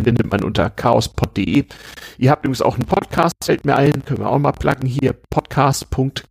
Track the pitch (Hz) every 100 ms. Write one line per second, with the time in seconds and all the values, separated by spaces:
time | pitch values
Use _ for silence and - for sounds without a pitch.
0 | 123 117 - 101 69 87 92 - 123 117
1 | - - - - 95 139 - - - -
2 | - - 127 151 139 123 - - - -
3 | - - 170 - - - 143 135 143 143
4 | 135 127 104 135 143 - 143 131 131 131
5 | 127 - - - - - 139 135 - -
6 | 135 - -